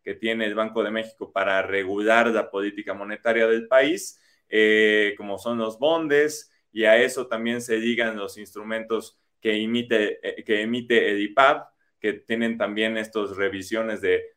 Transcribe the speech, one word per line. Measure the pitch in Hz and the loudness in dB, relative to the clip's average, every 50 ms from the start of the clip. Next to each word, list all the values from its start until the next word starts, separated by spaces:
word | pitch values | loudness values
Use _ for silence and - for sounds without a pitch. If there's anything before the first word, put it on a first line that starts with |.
| _ | _
que | 98 101 | -12 -10
tiene | - - 113 113 113 113 | -6 -4 -4 -2 -2 -2
el | 104 104 | -2 -2
Banco | 107 110 110 113 117 104 | -2 -4 -2 -2 -2 -2
de | 104 110 | -2 -2
México | 113 113 - - _ 104 - _ | -6 -6 -8 -12 _ -16 -8 _
para | 98 98 98 95 95 92 | -2 0 0 0 0 0
regular | 92 95 98 95 92 101 101 104 110 113 117 117 117 | 0 -2 -2 -2 -2 -4 -2 2 4 4 4 4 4
la | 113 107 101 - | 2 0 -2 -2
política | - 98 101 104 101 104 104 98 98 | -4 -4 -4 -4 -6 -8 -8 -8 -8
monetaria | 101 101 104 107 107 - 117 113 117 113 113 | -8 -8 -10 -12 -4 -2 0 2 2 4 2
del | 113 113 113 | 2 0 0
país, | 113 127 131 139 147 170 196 - - - _ _ _ _ _ _ _ | 2 4 4 4 4 0 -4 -6 -12 -16 _ _ _ _ _ _ _
eh, | - 110 110 107 107 107 110 107 107 107 104 101 101 | 2 4 4 6 6 6 6 4 4 4 2 2 0
como | 101 104 101 98 98 | -4 -8 -10 -10 -6
son | - 117 120 117 | -6 -6 -4 -2
los | 113 110 107 | -4 -6 -4
bondes, | 110 127 156 165 165 160 151 143 143 147 151 151 - - _ _ _ _ _ | -2 0 0 2 0 0 2 2 2 2 2 -2 -8 -14 _ _ _ _ _
y | _ 107 110 | _ 2 6
a | 107 110 | 6 6
eso | 117 127 147 127 135 123 | 6 6 2 0 -4 -6
también | - 117 113 117 117 120 123 | -6 -6 -4 -4 -4 -4 -4
se | 120 - 113 110 | -2 -2 -2 0
ligan | 110 117 117 110 117 113 110 | 0 0 0 0 -2 -2 -4
los | 104 101 95 - 107 | -6 -8 -10 -10 -14
instrumentos | 104 101 - 104 107 107 110 113 110 110 113 110 107 - _ _ _ _ _ _ | -18 -16 -16 -14 -10 -8 -8 -8 -4 -4 -4 -4 -4 -8 _ _ _ _ _ _
que | _ 110 107 104 | _ -2 -2 0
emite, | 107 110 117 120 120 120 117 110 104 101 - - - | -2 -2 -2 -4 -2 0 0 0 0 0 -4 -6 -8
eh, | 98 - - - | -10 -10 -10 -4
que | - 110 104 107 | -2 -2 -2 0
emite | 113 120 123 120 123 120 113 87 101 | -2 -4 -6 -2 2 2 4 4 2
el | 104 101 | 0 -2
ipab, | 101 104 104 135 135 139 151 147 - - _ _ _ _ _ _ | -2 -2 2 4 6 6 4 2 -4 -12 _ _ _ _ _ _
que | - 107 101 | -6 -4 -4
tienen | - - - 113 113 117 113 113 | -4 -4 -4 -2 -2 -2 -2 -2
también | 113 107 101 104 107 110 113 113 | -2 -4 -4 -2 -2 -2 -2 -2
estas | 110 110 107 - 110 104 95 98 | -4 -6 -4 -4 -4 -4 -4 -4
revisiones | 92 98 98 95 98 95 - 110 110 113 110 107 95 | -2 -2 -2 -2 -6 -8 -6 -4 -4 -2 -4 -4 -2
de, | 95 92 90 - - - - | 0 2 2 2 0 -6 -14